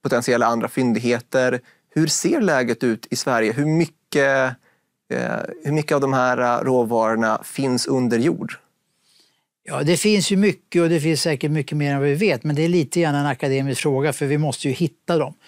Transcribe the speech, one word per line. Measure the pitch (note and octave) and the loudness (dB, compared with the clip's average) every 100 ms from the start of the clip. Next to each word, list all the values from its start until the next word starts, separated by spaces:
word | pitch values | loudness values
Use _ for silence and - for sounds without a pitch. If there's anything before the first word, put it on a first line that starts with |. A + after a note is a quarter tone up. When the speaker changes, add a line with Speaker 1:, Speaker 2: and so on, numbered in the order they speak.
Speaker 1:
potentiella | C#3 A#2+ B2 A#2+ A#2 | -2 -2 2 2 2
andra | A#2 A2+ | 0 -2
fyndigheter. | - B2+ A2+ A#2+ A#2+ - C3+ B2+ B2 - _ _ | 0 0 0 0 -2 -2 0 0 -2 -6 _ _
Hur | - D#3+ | -2 0
ser | - F#3 E4 | 0 0 0
läget | G3+ C#3+ A#2+ A2+ | 2 2 0 -2
ut | B2+ A2 - | -2 -2 -4
i | B2 | -6
Sverige? | - A#2+ A2 | -2 0 0
Hur | A#2 D3 | 0 0
mycket, | D#3+ E3 - _ D3 C#3 C3+ C3 B2 _ _ _ _ _ | 0 0 -4 _ 0 2 2 0 -4 _ _ _ _ _
eh, | B2 - - - - | -6 -4 -6 -8 -8
hur | C#3+ | -2
mycket | D#3 D3+ D3 | -2 0 0
av | |
de | C#3 | 2
här, | C3+ B2+ B2+ | 2 2 2
eh, | B2 A#2+ | 0 0
råvarorna | C3 B2+ A2+ A#2 A2 A2+ A2 A2 | 2 2 2 2 2 2 0 -2
finns | - - C3+ B2+ - | -4 -4 -2 -2 -2
under | C3+ B2 A#2 | 0 0 0
jord? | F3 - A2+ - _ _ _ _ _ _ _ _ _ _ | 0 -2 -6 -12 _ _ _ _ _ _ _ _ _ _
Speaker 2:
Ja, | - C#3 | -10 -2
det | D3 F3 | 0 2
finns | G#3+ G#3 D#3+ | 2 2 2
ju | G3 | 2
mycket | G#3 - _ F3 | 2 0 _ 0
och | E3+ | 2
det | E3 | 2
finns | D3+ D3+ | 0 0
säkert | E3+ C#3+ D3+ | 0 -2 -2
mycket | D#3 C#3+ D3+ | -2 -2 -2
mer | C#3+ | -2
än | C#3 | 0
vad | C#3+ | 0
vi | C#3+ | 2
vet, | G#3 C3 | 0 0
men | D3+ C#3+ | -2 0
det | |
är | E3 | 2
lite | F3 C3+ F3 | 2 0 0
grann | E3 C#3+ | 0 2
en | C#3+ | 0
akademisk | C#3 C#3+ C3+ C#3 B2 | -2 -2 0 -2 -2
fråga, | D3+ C3+ D3 | 0 0 0
för | C3 C#3+ | -2 -2
vi | D3 | 0
måste | D3+ - C#3+ | 0 -2 -4
ju | |
hitta | B2+ E3+ - - E3+ | -2 -4 -4 -2 -2
dem. | C#3+ - | -2 -6